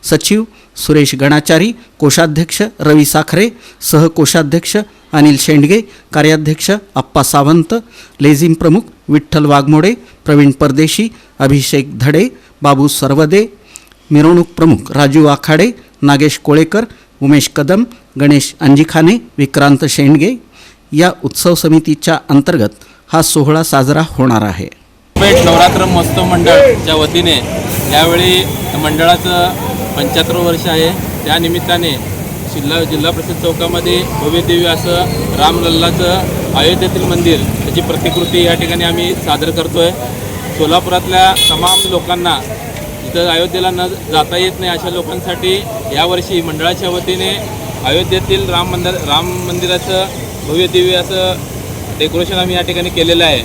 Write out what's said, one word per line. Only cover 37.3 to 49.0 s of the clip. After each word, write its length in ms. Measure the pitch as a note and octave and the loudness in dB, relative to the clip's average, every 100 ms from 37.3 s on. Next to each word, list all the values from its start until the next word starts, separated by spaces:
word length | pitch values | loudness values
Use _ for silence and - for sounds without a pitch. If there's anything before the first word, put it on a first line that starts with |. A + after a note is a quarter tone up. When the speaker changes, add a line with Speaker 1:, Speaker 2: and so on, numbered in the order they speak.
| D3+ | 0
Speaker 2:
त्याची 420 | A2+ - - E3 | 0 -4 -4 -4
प्रतिकृती 640 | - B3+ F3 - F3 F3+ E3+ | -2 -2 -2 -2 -2 0 0
या 80 | |
ठिकाणी 300 | E3+ E3 E3+ | 0 -2 -2
आम्ही 320 | E3+ E3+ F3 F3 | -2 -2 -2 -4
सादर 340 | - - D#3 | -2 -2 -2
करतोय. 420 | D#3 D#3+ F3 E3+ - - - - - - - | -4 -4 0 0 -2 -8 -10 -10 -10 -10 -4
सोलापुरातल्या 800 | D3+ F3 F3 F3+ F3+ F#3 F#3+ F#3+ - | 0 0 0 -4 -2 2 2 4 0
तमाम 280 | D#3+ E3+ - F#3+ | 0 0 0 0
लोकांना 500 | F3+ E3 F3 F3 D3 - - D#3 - - - - | -4 -4 -4 -2 -4 -6 -10 -10 -12 -12 -12 -8
इथं 220 | E3+ F3 | -4 -2
अयोध्येला 420 | E3 F3+ F3+ F#3 | 0 -2 -2 -4
न 180 | F3+ F3+ | -2 -6
जाता 500 | F#3 - D#3 D3 F3 | -8 -4 -2 -2 -2
येत 140 | F#3 F3+ | -4 -4
नाही, 120 | F#3 | -6
अशा 180 | E3+ F#3 | -6 -6
लोकांसाठी 760 | F3 E3 F3 F#3 F3 F3+ F#3+ G3+ E3 - C#3 | -8 -8 -8 -8 -6 -2 -4 -4 -10 -8 -4
यावर्षी 460 | E3+ F3+ F3+ F#3 | -2 -2 -2 -4
मंडळाच्या 480 | E3 D#3 E3 F3+ F#3 | -4 -4 -4 -4 -4
वतीने 480 | F3+ F3 F#3 F#3+ G3+ A3 - - - C3 | -6 -4 -4 -4 -6 -8 -10 -10 -8 -2
अयोध्येतील 640 | D#3 - F#3 - F#3+ G3 | -2 -2 -4 -2 -4 -2
राम 220 | F3 F3 | -4 -4
मंदिर, 220 | F3+ F3 | -4 -4
राम 540 | F3+ | -4